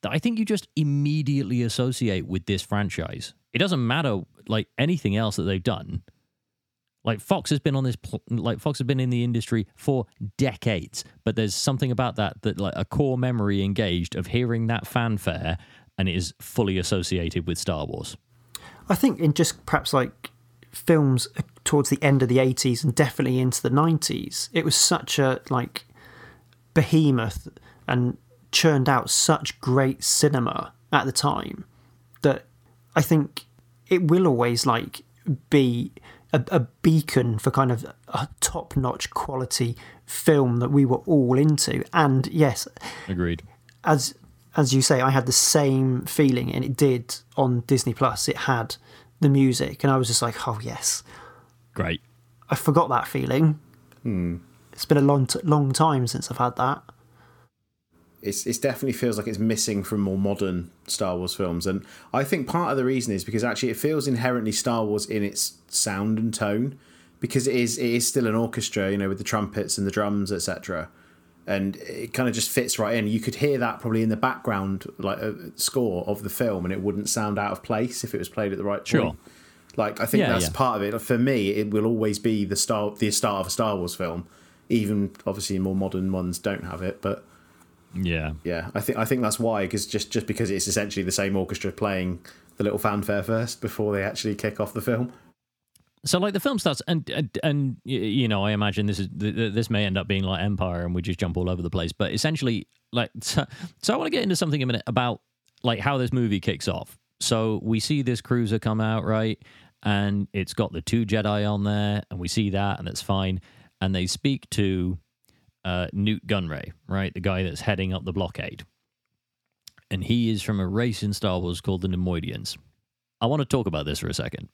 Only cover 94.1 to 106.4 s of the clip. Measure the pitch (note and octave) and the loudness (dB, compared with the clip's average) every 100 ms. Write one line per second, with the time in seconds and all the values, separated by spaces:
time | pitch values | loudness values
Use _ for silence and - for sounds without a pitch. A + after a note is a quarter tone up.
94.1 | A2+ A2 G#2 A2 - G#2 A2+ A#2 A#2 B2 | -4 -6 -4 -4 -4 -6 -4 -2 -2 -2
95.1 | - _ _ _ _ _ _ _ _ - | -8 _ _ _ _ _ _ _ _ -2
96.1 | F3+ G3+ G3 C#4 B3 F3 C#3 - E3 - | 0 0 0 -2 0 0 -2 -2 -2 -2
97.1 | - C3 - D#3+ D3 C#3 A#2 - C3 G#2+ | -4 -4 -2 -2 0 -2 -4 -6 -4 0
98.1 | A#2 A#2+ G#2 G2+ G#2 G#2 G2 G#2 G2 F#2 | 0 2 2 2 2 0 0 -2 -2 -4
99.1 | - G#2 G#2+ A2+ G#2 A2 G#2 G#2 F#2+ F#2 | -4 -4 -2 -2 0 0 0 0 -2 -4
100.1 | G2 F#2+ F#2+ G2+ G2 F#2 F2 F2 F2+ E2+ | -4 -2 0 0 0 -2 -2 -4 -4 -4
101.1 | F2 F#2 E2+ F2+ F2+ F2 F#2 E2+ D2+ G2 | -4 -2 -2 -2 -2 -4 -2 -4 -4 -4
102.1 | - D#3 D#3+ B2+ A2+ - _ _ A#2+ A#2 | -2 -2 -2 -2 -2 -6 _ _ -4 -4
103.1 | - - - C#3 - F3 _ - B3 D#4+ | -6 -4 -2 -4 -8 -16 _ -2 -2 0
104.1 | C#4+ A3 F3+ E3 D3 B2+ A#2 - A#2+ B2 | -2 0 0 0 0 0 -2 0 0 0
105.1 | G#2+ _ _ _ _ B2+ A2+ C3 C#3 B2 | -4 _ _ _ _ -2 0 0 0 0
106.1 | B2+ A#2 G2+ | 0 2 0